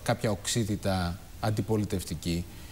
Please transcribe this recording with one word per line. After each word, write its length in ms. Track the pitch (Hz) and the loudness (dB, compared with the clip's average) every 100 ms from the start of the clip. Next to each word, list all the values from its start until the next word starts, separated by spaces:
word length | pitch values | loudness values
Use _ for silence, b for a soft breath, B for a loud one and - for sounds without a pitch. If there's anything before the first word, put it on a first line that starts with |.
κάποια 280 | - - 117 | 0 2 2
οξύτητα 880 | 101 - 123 104 101 101 92 87 87 - - | 0 0 0 2 2 2 2 2 -2 -10 -2
αντιπολιτευτική, 1040 | 110 107 104 110 98 98 - 80 87 82 90 B B | 0 0 2 2 2 -2 -2 -4 0 0 -2 B B